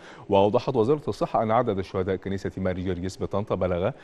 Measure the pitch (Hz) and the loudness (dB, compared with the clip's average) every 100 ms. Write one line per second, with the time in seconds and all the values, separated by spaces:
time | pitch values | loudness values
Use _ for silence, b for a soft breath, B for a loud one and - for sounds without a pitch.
0 | B B B 98 104 113 - 127 110 151 | B B B 4 6 4 0 2 2 2
1 | - 101 - 107 110 110 123 95 92 98 | -2 -4 -2 0 2 2 2 -2 -2 -2
2 | 92 92 95 95 98 92 92 92 92 87 | -2 -2 -4 -6 -6 -4 -2 -2 -4 -4
3 | 92 - 90 98 104 98 92 87 98 143 | -6 -6 -4 -4 -2 0 0 0 -2 -4